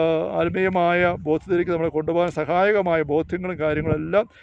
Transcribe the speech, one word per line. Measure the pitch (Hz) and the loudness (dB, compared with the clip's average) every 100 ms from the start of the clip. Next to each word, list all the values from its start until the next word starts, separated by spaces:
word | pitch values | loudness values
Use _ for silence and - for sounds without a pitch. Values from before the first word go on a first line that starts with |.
| 165 160 185 | 2 0 -2
ആത്മീയമായ | 165 170 185 190 185 175 175 175 175 | -2 -2 0 0 2 2 4 2 0
ബോധ്യത്തിലേക്ക് | 151 156 190 180 175 | -2 -2 0 -2 0
നമ്മളെ | 165 160 | 0 0
കൊണ്ടുപോകാൻ | 147 156 170 175 | -2 -2 0 0
സഹായകമായ | 151 147 175 202 208 180 165 | -2 -2 2 4 2 2 0
ബോധ്യങ്ങളും | 151 151 156 180 185 160 | 0 -2 -2 -6 -6 -4
കാര്യങ്ങളും | 156 151 160 156 | -2 -2 -2 -2
എല്ലാം | 160 196 233 - | 0 -2 -2 -10